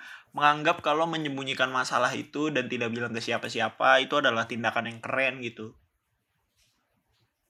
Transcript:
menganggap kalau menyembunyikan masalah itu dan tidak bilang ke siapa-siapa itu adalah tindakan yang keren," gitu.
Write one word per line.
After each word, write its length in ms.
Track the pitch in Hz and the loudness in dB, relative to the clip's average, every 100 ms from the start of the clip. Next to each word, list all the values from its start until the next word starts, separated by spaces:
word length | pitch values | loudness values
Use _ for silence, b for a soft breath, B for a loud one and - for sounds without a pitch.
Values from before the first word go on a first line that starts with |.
| B B B | B B B
menganggap 480 | 139 147 151 151 170 | 2 2 4 2 2
kalau 240 | 156 151 165 | 2 2 2
menyembunyikan 640 | 160 151 135 135 131 131 | 0 -4 -4 -4 0 0
masalah 440 | 131 127 135 123 | 0 0 2 2
itu 340 | 135 - 143 151 | 0 -6 -4 -2
dan 180 | 143 123 | 0 -2
tidak 200 | 123 117 | -2 -2
bilang 220 | 117 120 | -2 -4
ke 80 | 110 | -4
siapa-siapa 800 | 110 117 117 113 113 - 123 135 | -2 -2 -2 -2 -2 2 4 6
itu 140 | 135 147 | 4 2
adalah 300 | 139 113 113 | 2 2 -2
tindakan 420 | 120 113 120 117 | -2 -2 -2 -4
yang 120 | 117 | -8
keren," 420 | - 123 135 131 | -4 0 0 -2
gitu. 320 | 120 117 110 - _ _ _ _ _ _ _ _ _ _ _ _ _ _ _ _ _ | -8 -10 -14 -16 _ _ _ _ _ _ _ _ _ _ _ _ _ _ _ _ _